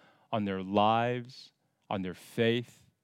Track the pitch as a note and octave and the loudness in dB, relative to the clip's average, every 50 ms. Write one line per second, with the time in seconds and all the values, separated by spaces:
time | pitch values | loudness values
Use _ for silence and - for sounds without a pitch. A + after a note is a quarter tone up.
0 | _ _ _ _ _ _ - A2 G#2 G2 F#2+ F#2+ F#2+ F#2+ G2+ G#2 G#2 G#2+ A2+ A#2 | _ _ _ _ _ _ -4 -2 -2 -2 -4 -4 -4 0 2 4 4 4 4 2
1 | A#2 B2 B2 B2 A#2+ B2+ C3 - - - _ _ _ _ _ _ _ - A2 G2 | 0 0 -2 -4 -8 -12 -16 -20 -20 -20 _ _ _ _ _ _ _ -8 -6 -6
2 | F#2 F#2 E2+ - - - - B2 A#2 A2+ A#2 A#2+ A#2+ - - _ _ _ _ _ | -6 -6 -10 -12 -16 -8 -2 0 2 2 2 0 -2 -6 -12 _ _ _ _ _